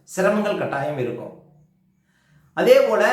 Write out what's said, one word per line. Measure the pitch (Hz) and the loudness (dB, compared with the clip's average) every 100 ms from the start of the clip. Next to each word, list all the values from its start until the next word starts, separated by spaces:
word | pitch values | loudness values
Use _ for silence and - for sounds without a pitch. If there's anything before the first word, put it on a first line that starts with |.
சிரமங்கள் | _ - 196 208 202 180 | _ -4 0 0 -2 -4
கட்டாயம் | 127 139 147 143 | -6 -6 -6 -6
இருக்கும். | 120 - - - - _ _ _ _ _ _ _ _ _ _ | -6 -8 -14 -18 -20 _ _ _ _ _ _ _ _ _ _
அதே | - 220 254 | -2 4 6
போல | - 214 214 | 4 2 0